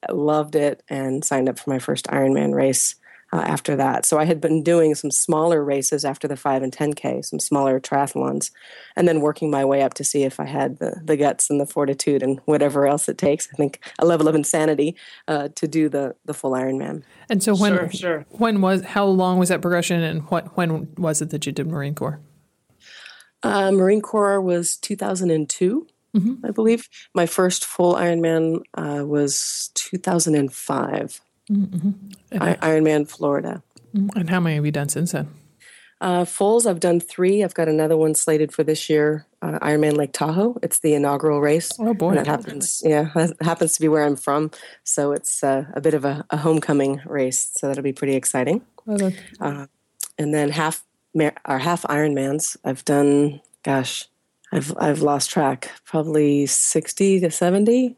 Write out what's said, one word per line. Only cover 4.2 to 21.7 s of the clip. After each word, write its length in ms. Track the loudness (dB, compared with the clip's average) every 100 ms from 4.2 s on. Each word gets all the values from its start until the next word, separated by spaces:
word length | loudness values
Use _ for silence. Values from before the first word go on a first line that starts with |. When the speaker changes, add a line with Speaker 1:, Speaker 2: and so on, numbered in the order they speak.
| 2
Speaker 1:
had 140 | 2
been 220 | 2 0
doing 320 | 4 4 4
some 160 | 2 -2
smaller 540 | -2 0 2 4 2
races 400 | 2 0 0 -2
after 240 | -4 -4 -6
the 80 | -4
five 260 | -2 0
and 100 | -2
ten 200 | -2 -2
K, 300 | -2 -4 -6
some 180 | -6 -6
smaller 400 | -2 0 2 0
triathlons, 720 | 0 -2 0 -2 -4 -4 -6 _ -20 -20 -14
and 140 | 0 2
then 140 | 4
working 280 | 0 0 -2
my 140 | 0
way 180 | 2 2
up 120 | 0
to 100 | -2
see 200 | -4 0
if 140 | 0 -2
I 60 |
had 340 | -6 -4 -4 -4
the, 220 | -8 -6
the 140 | -2 0
guts 320 | 2 0 -2
and 100 | 0
the 80 | -2
fortitude 560 | -2 -2 -2 0 0
and 180 | 0 -4
whatever 420 | 0 2 2 2 2
else 220 | 2 -2
it 80 | -2
takes, 320 | 0 0 -4
I 40 | -2
think 240 | -4 -4 -18 0
a 60 |
level 240 | 2 4 2
of 60 |
insanity, 600 | 2 0 0 0 2 0 -4 -18 -18 -6
uh, 200 | -4 -4
to 120 | -6 -4
do 220 | 0 0
the, 260 | 0 -4 -6 -12
the 80 |
full 180 | -6 -4
Ironman. 500 | -2 -2 -4 -6 -10 -12 -20 -4
Speaker 2:
And 120 | -2
so 140 | 2 2
when, 160 | 4
Speaker 3:
Sure, 180 | 2 0
sure. 360 | -4 -4 -4 -6
Speaker 2:
when 300 | -2 0 2
was, 220 | 2 2
how 240 | -2 0 2
long 320 | 2 2 2
was 100 | 2
that 140 | 2
progression, 400 | 2 0 0 0
and 200 | 0 -4 -2
what, 260 | -4 -2 -4
when 380 | -2 -2 -6 -4
was 260 | -2 -2
it 80 | -4
that 160 | -6 -6
you 60 |
did 140 | -6
Marine 280 | -4